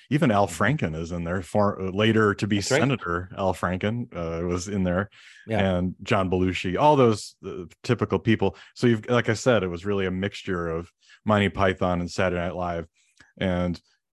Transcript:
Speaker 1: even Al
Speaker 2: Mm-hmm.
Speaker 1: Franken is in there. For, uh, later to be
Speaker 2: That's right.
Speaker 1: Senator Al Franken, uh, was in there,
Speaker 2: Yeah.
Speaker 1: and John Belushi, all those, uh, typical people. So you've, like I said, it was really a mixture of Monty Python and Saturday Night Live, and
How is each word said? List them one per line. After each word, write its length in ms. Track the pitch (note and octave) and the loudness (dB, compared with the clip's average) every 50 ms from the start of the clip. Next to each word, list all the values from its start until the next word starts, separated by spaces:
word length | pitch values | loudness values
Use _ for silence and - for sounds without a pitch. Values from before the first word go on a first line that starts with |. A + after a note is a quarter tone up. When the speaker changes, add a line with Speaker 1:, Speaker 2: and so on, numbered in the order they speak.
| - _ | -6 _
Speaker 1:
even 220 | A#2+ D3+ E3+ B2 | 0 2 2 4
Al 160 | G#2 G2+ G2+ | 4 4 2
Speaker 2:
Mm-hmm. 180 | F#2+ - - G#2 | 2 0 0 0
Speaker 1:
Franken 320 | G#2+ D#3+ D3+ - E2 D#2 | 0 0 0 -2 -4 -4
is 160 | D#2+ E2+ E2 | -6 -6 -6
in 120 | F2+ E2+ E2+ | -6 -6 -4
there. 180 | E2 F2+ G2 | -4 -4 -4
For, 360 | F2 - - G#2+ G2+ G2+ - - | -6 -2 0 2 2 2 0 -2
uh, 120 | F#2+ F#2 | -6 -4
later 420 | F#2 G2+ A2 A2+ G#2+ A2 A2 G2+ G2 | 0 2 4 4 4 4 4 4 2
to 100 | - A2 | 0 0
be 100 | G2 G#2+ | 0 0
Speaker 2:
That's 140 | G2+ F#2 - | -2 0 2
right. 100 | B2+ D3+ | 2 2
Speaker 1:
Senator 480 | F3 D3+ B2+ - - F2 E2+ F2 F#2 - - | 4 2 0 -2 -2 -4 -4 -4 -4 -8 -6
Al 160 | - G2 F#2 | -2 0 0
Franken, 540 | F2+ - - F2+ F2+ F2+ G#2 G#2 A2+ A#2+ A#2+ - - | 0 0 -2 -4 -2 -2 -2 -2 -4 -4 -8 -8 -8
uh, 300 | F2 E2+ E2 E2 E2 F2 | -8 -6 -6 -4 -4 -4
was 220 | F2 F2+ F2+ F2 G2+ | -2 -4 -4 -4 -4
in 160 | G#2 G2 F#2 | -2 -2 0
there, 260 | F2+ F2 F#2 G2+ - - - - - - - - | 0 0 0 -2 -4 -8 -18 -20 -20 -20 -20 -10
Speaker 2:
Yeah. 300 | A2 A2+ G2+ G2 F#2+ F#2 | -4 -2 0 0 0 0
Speaker 1:
and 180 | F2+ F2+ F#2 - - | 0 -2 -2 -6 -8
John 280 | G2+ - A2+ G2 F#2 F2 | -4 -2 0 0 2 0
Belushi, 480 | F#2 F#2 F#2 F#2 F2+ - - F#2 F2+ F#2+ | 0 2 2 0 0 -2 -4 -4 0 4
all 160 | C#3+ D3+ D3+ | 4 4 6
those, 400 | C3+ B2+ A2+ G#2+ G2+ - - - _ - | 6 6 4 4 0 -4 -12 -18 _ -14
uh, 180 | F#2+ - - F2 - - _ | -12 -12 -12 -12 -14 -18 _
typical 360 | - - A#2+ - G#2+ - G2 F2+ | -2 -2 0 0 0 0 0 0
people. 380 | - A2+ A2 - G2+ F#2+ - - - - _ | 2 2 2 2 2 0 -2 -4 -14 -20 _
So 120 | - B2+ | 0 2
you've, 200 | A#2+ A2+ G#2+ G#2+ - | 2 2 2 0 0
like 180 | B2 A#2+ A2+ - | 0 0 2 0
I 60 | A2 | -2
said, 280 | G2+ - C3 A#2+ G#2 | 0 2 2 2 2
it 40 | F#2 F2+ | 2 -2
was 160 | F2 E2+ F2 | -4 -6 -4
really 220 | G2+ G2+ G2 F#2+ | -2 -2 0 0
a 40 | F#2 | -2
mixture 600 | F#2 F#2 G2 G2+ - - - G2 F#2+ F2 E2+ E2 | -2 -2 -4 -4 -6 -8 -6 -6 -4 -4 -4 -4
of 200 | D#2+ E2+ F2 - _ _ _ _ - _ _ | -4 -6 -8 -10 _ _ _ _ -20 _ _
Monty 240 | G#2+ G#2+ G#2 G2+ F#2 | 2 2 4 2 2
Python 500 | - - G2 F#2+ F#2 - F#2+ F2+ F2+ F2 | 0 2 0 0 2 0 0 0 0 0
and 100 | F2 E2+ | -2 -4
Saturday 300 | - - F#2+ F#2 F2+ F2 | -2 -2 0 0 0 -2
Night 160 | E2+ F2 D#2+ | -4 -4 -6
Live, 300 | F2+ F2+ F2 E2+ E2+ E2 - _ _ _ _ _ _ - _ _ | -6 -6 -6 -6 -6 -8 -12 _ _ _ _ _ _ -20 _ _
and 420 | - G2 F#2 F2+ F2 F2+ F2 E2+ - - _ _ _ _ _ _ | -4 -2 -2 0 0 0 -2 -4 -6 -10 _ _ _ _ _ _